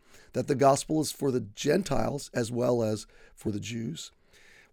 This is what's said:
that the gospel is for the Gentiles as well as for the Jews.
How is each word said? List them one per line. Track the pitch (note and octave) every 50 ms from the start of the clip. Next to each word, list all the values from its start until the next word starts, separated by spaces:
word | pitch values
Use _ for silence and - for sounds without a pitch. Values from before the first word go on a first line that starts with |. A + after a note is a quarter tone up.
| _ _ - - - -
that | - B2 A#2
the | - C#3+
gospel | A#2 C#3 C3+ C#3 C#3 - - D#3 D#3
is | C#3+ -
for | - - C#3+ C#3
the | A#2+ B2
Gentiles | A2 G2+ - - - C#3+ D3+ F#3+ - - C#3+ A#2 A2+ A#2 C3+ C#3+ - -
as | - C3 A#2 G#2+
well | B2 A#2 B2 B2 B2 A#2
as | A2+ G#2+ A2 G#2+ - - - - - - -
for | - - B2
the | G2+ G#2
Jews. | G2+ G#2 A#2+ A2+ A2+ - D#3+ - - - _ _ _ _ _ - - - - - - _